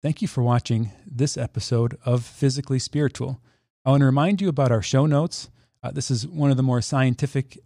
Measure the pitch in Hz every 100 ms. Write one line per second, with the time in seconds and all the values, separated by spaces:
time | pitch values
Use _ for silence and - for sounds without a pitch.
0 | 147 156 214 - 120 120 - 113 113 -
1 | - 127 143 - 123 - - 117 117 131
2 | - 123 113 - 139 131 135 131 - 147
3 | 143 - 127 131 _ _ _ _ 131 139
4 | 139 135 160 202 190 143 135 113 - 135
5 | 151 143 170 - - _ _ _ 123 143
6 | - 123 139 165 143 131 131 123 - 139
7 | 131 123 143 135 131 -